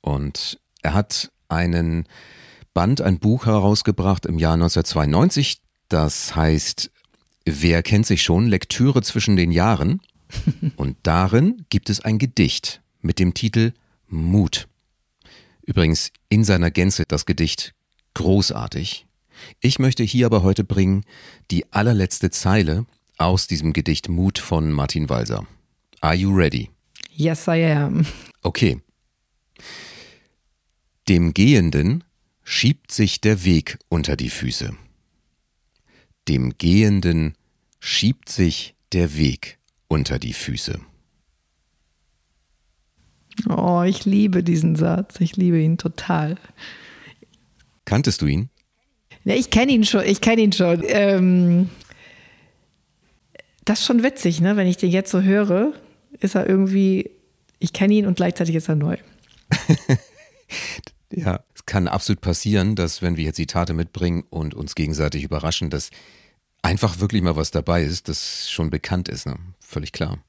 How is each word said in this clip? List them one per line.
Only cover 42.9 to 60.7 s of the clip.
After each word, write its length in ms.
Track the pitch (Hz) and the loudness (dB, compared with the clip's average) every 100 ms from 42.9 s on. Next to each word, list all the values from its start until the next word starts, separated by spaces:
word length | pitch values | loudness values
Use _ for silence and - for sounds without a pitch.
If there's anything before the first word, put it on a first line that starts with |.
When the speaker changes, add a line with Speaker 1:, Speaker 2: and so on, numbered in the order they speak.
| _ _ _ _ - 214 | _ _ _ _ -8 -4
Speaker 2:
Oh, 360 | - 175 175 | 0 0 2
ich 220 | 175 196 208 | 0 0 0
liebe 380 | 196 208 180 | 2 2 2
diesen 320 | 175 165 165 156 | 0 2 2 2
Satz. 460 | 170 175 202 - | 2 0 -4 -2
Ich 140 | 170 - | -2 0
liebe 240 | 180 165 | 2 2
ihn 180 | 156 170 | 2 0
total. 600 | 170 - - 165 151 180 - - - - - - - - - _ _ _ _ _ - | -4 -8 -4 -2 -2 -6 -12 -20 -20 -20 -20 -20 -20 -20 -20 _ _ _ _ _ -2
Speaker 1:
Kanntest 380 | 101 143 - | 0 0 0
du 20 | 76 | 0
ihn? 240 | 73 120 _ _ _ _ _ _ - | 0 -4 _ _ _ _ _ _ -10
Speaker 2:
Ja, 120 | 196 208 | -2 -2
ich 160 | 254 | 2
kenn 180 | 220 262 | 2 4
ihn 140 | 247 | 4
schon. 200 | 208 208 | 4 2
Ich 160 | 185 196 | 0 0
kenn 200 | - 226 | 2 4
ihn 120 | 214 | 2
schon. 300 | 180 180 170 - | 2 2 2 0
Ähm, 840 | 214 202 196 185 180 175 175 185 - - - - - _ _ _ _ _ _ _ _ _ _ _ - _ _ - | 0 2 4 4 4 4 4 2 -4 -20 -20 -20 -20 _ _ _ _ _ _ _ _ _ _ _ -20 _ _ -2
das 160 | 220 | -2
ist 40 | - | 2
schon 160 | 240 | 2
witzig, 400 | 247 269 175 160 | 2 0 -2 2
ne? 140 | 180 208 | 2 4
Wenn 120 | 185 | 2
ich 100 | 175 | 2
den 120 | 180 | 2
jetzt 220 | 185 190 | 0 0
so 100 | 185 | 2
höre, 520 | 190 196 202 180 262 294 - _ _ 285 | 4 2 2 2 0 -4 -18 _ _ -6
ist 140 | 190 | -2
er 160 | 196 - | 0 2
irgendwie, 600 | 190 190 190 196 190 - _ _ _ _ _ | 2 2 2 2 0 -4 _ _ _ _ _
ich 140 | 170 | -8
kenn 180 | - 208 | 0 2
ihn 160 | 214 196 | 2 2
und 80 | 180 | 0
gleichzeitig 400 | 175 - 165 160 | -2 -2 -2 -2
ist 140 | 160 | 0
er 60 | 156 | -2
neu. 220 | 147 - - _ _ _ _ | -2 -4 -10 _ _ _ _
Speaker 1:
<laughs> 260 | - - 156 - 135 - - 605 539 480 - - | -6 0 0 2 -2 -2 -20 -20 _ _ -14 -12